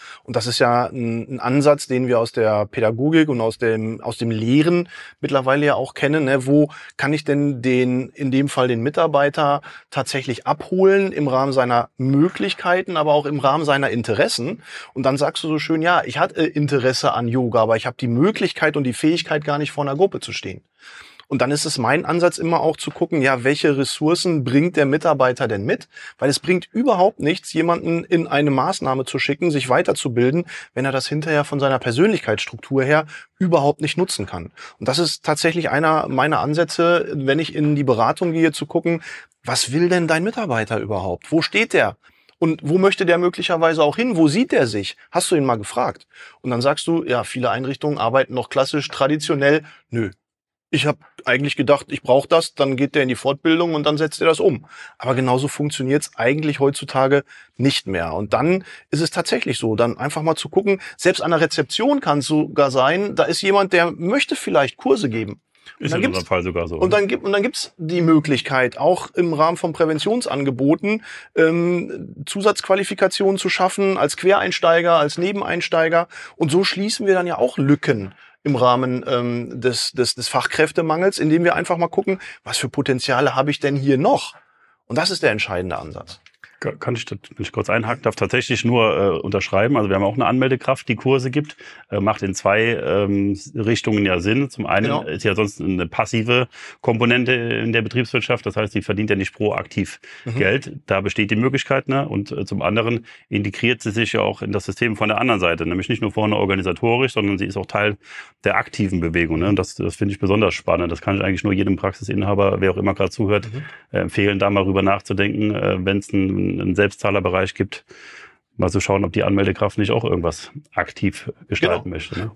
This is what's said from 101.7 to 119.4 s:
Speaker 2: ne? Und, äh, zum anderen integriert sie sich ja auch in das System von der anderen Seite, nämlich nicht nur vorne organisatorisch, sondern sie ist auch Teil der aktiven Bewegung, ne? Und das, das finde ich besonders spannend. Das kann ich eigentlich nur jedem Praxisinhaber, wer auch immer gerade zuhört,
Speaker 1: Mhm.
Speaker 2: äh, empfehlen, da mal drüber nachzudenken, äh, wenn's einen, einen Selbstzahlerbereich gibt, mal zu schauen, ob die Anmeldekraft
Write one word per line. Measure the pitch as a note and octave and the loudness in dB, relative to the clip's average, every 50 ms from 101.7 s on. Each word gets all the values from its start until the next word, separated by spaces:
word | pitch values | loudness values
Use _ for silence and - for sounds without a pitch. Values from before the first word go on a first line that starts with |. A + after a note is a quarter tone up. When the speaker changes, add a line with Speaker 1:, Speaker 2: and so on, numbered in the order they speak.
| C3+ C3+ - - | -2 -2 -2 -2
Speaker 2:
ne? | C3+ C#3 C#3+ | -2 -2 -2
Und, | - G#2 G2+ G2+ - | -2 -4 -4 -4 -6
äh, | - - G2 | -6 -8 -6
zum | - G2+ G2 | -6 -4 -2
anderen | - F2 G#2 A#2 A2 A#2 A#2 A2+ - - - - _ | -2 0 0 0 0 0 -2 -4 -6 -10 -20 -20 _
integriert | - A2 G#2 G2+ G2+ - - - A#2+ A#2+ A2+ | -4 -4 -2 -2 -4 -2 0 0 0 0 0
sie | - A#2 | -2 -4
sich | G2+ A#2+ A2 - - | -2 0 0 0 0
ja | A2 | 0
auch | G2 G#2 G2+ - | 0 0 -2 -4
in | G#2+ G2+ G2+ | -6 -4 -4
das | G2 - | -4 -4
System | - F#2+ - A#2+ A#2 G#2 | -6 -4 -2 -2 -2 0
von | - A2 G#2+ | 0 -2 0
der | G#2+ | 0
anderen | G#2+ B2 B2+ A2+ F#2+ | 0 0 0 2 2
Seite, | F2+ E2+ E2 E2 E2 | 2 0 0 0 -2
nämlich | E2+ F2 F#2 F2+ - | -2 -2 -2 -2 -2
nicht | A#2 A2 | -2 -2
nur | A2+ G2+ - | -2 -4 -2
vorne | A2 G#2+ G#2+ G#2 | -2 0 0 0
organisatorisch, | G2+ G2 F#2+ G2 F#2+ F2+ F#2 F2 - A#2+ A#2 A#2 B2 C3+ B2 - | 0 0 0 0 0 0 -2 -2 -2 0 0 2 2 0 0 0
sondern | A2 G2+ G2+ G2 | -2 -2 0 0
sie | F#2 G#2 | -2 -4
ist | F#2+ F#2+ | -4 -6
auch | G2 F#2+ | -6 -6
Teil | - - G#2 G#2 G#2 G2+ - _ - - - - - _ _ - | -4 -2 0 0 0 -2 -4 _ -20 -20 -20 -20 -20 _ _ -2
der | G2 - | -2 0
aktiven | G#2+ - - - - G#2 F#2 F#2+ F2 | -2 -4 -4 -4 -4 -2 -2 0 -2
Bewegung, | E2 E2 D#2+ F2 E2+ D#2+ D#2+ D#2+ | -2 0 0 0 0 0 0 0
ne? | F2+ G2+ | 0 0
Und | G2+ F#2 | 0 0
das, | - - - | -2 -4 -6
das | - F#2 F#2 - | -6 -6 -6 -4
finde | - G#2 G2+ G2 | -4 -4 -4 -4
ich | - | -2
besonders | G2+ F#2+ G2 G#2+ G#2 F2+ - | 0 0 2 2 2 0 0
spannend. | - - F2+ E2+ E2+ F2 E2+ F2 | -2 -2 0 0 0 0 -2 -6
Das | - | -4
kann | - G2+ G2 | -2 -2 -2
ich | G2 F#2+ | 0 0
eigentlich | G2 F#2+ F2 - | -2 -2 0 0
nur | G#2 | 0
jedem | F#2+ F#2+ G2 G2 F#2+ | 0 2 0 0 0
Praxisinhaber, | - - G2 - - G#2+ G#2 G2 G2 G2 G2+ G2+ G2 G2 G2 G2 F#2+ | 0 -2 -4 -4 -6 -8 -6 -4 -2 0 0 2 2 2 2 2 2
wer | F#2+ F#2+ | 2 2
auch | - | 2
immer | F#2+ G2 G2+ F#2 | 2 0 -2 0
gerade | - G2 F2+ | 0 -2 -2
zuhört, | - - G#2+ F#2+ G#2 G2+ - A2 | -2 -2 0 0 0 0 -2 -4
Speaker 1:
Mhm. | A2 C#3 D3 - - - - _ | -10 -12 -12 -14 -18 -20 -14 _
Speaker 2:
äh, | - G2 | -4 -4
empfehlen, | F2+ F2+ - - G2+ G2+ G2+ F#2+ | -4 -2 0 0 2 2 2 2
da | G2 G2+ | 2 2
mal | G2+ G2 F#2 | 2 2 2
drüber | G2 F#2+ G2 | 2 2 2
nachzudenken, | F#2+ G2 G2 G2+ - - G2+ G2 G2+ G#2 G2+ G2+ G#2+ G#2 G#2 | 2 2 2 0 -2 -4 -2 0 0 0 0 -2 -2 -2 -2
äh, | G#2 G2 G2 F#2+ F#2 | 0 0 0 0 0
wenn's | F2+ G2 G2 G2+ - - - | 0 0 0 0 -2 -2 0
einen, | G2 F#2+ F#2+ F#2+ F#2+ F#2+ F#2 F#2 | 0 0 0 0 0 0 -2 -2
einen | F#2 F#2+ F#2+ F2+ | -2 -2 0 2
Selbstzahlerbereich | G2+ G2+ G2 - - - G2+ G2 G2 F2+ F#2 F2+ F#2 F#2+ F#2+ - | 2 2 2 0 -2 -2 0 0 0 0 0 0 0 0 -2 -2
gibt, | - F#2+ - - - - - - - - - - - - - _ _ _ _ _ | -4 -6 -6 -8 -14 -18 -20 -20 -20 -20 -20 -20 -20 -20 -20 _ _ _ _ _
mal | - F#2 F#2 | -2 -2 0
zu | G2+ G2 | 0 0
schauen, | - - G2 G2 G2+ | 0 2 2 2 0
ob | F2+ - | 0 0
die | A2 F#2+ | 0 0
Anmeldekraft | G2 G2+ G2 | 2 2 2